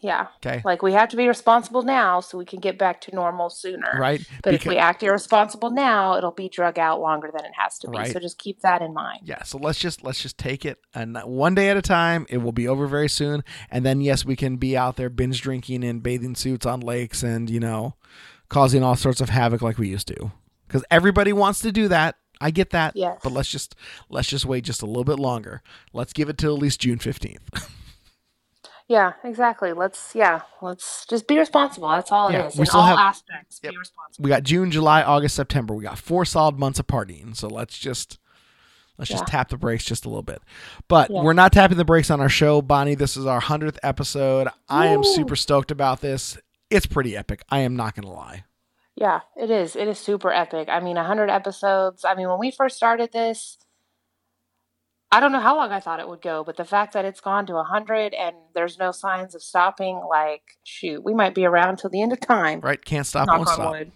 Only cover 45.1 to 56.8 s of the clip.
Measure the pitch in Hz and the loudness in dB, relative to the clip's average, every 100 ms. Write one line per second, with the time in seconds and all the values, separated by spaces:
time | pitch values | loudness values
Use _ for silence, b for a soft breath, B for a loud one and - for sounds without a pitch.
45.1 | 381 160 139 - 143 135 147 135 131 143 | 2 2 -2 2 0 0 -2 0 0 -4
46.1 | 135 - - _ _ _ 208 - - 127 | -6 -8 -12 _ _ _ 0 2 -2 -2
47.1 | 101 98 101 - 139 131 127 110 107 98 | -4 -8 -12 -4 0 0 -2 -6 -6 -14
48.1 | 87 62 90 - _ _ _ _ - 208 | -16 -16 -18 -20 _ _ _ _ -4 0
49.1 | 165 - - 226 220 170 - 208 196 - | 0 -4 -10 -2 -2 -2 -4 -6 -6 -4
50.1 | 202 190 170 160 165 156 170 180 175 165 | -2 0 0 -2 -4 -4 -4 -2 -4 -2
51.1 | 208 208 196 196 190 202 190 190 185 185 | 0 0 0 -2 -4 0 2 0 -2 -4
52.1 | 190 185 185 240 - 269 - 233 233 233 | -2 -2 -2 -4 0 -2 2 0 2 -2
53.1 | 233 226 226 - - _ _ _ _ _ | -2 -2 -4 -10 -20 _ _ _ _ _
54.1 | _ _ _ _ _ _ _ _ _ _ | _ _ _ _ _ _ _ _ _ _
55.1 | 214 277 269 220 302 247 196 185 165 - | 4 6 4 2 2 0 -4 -6 -8 -8
56.1 | 170 175 160 156 160 170 202 | -10 -6 -6 -6 -10 -2 0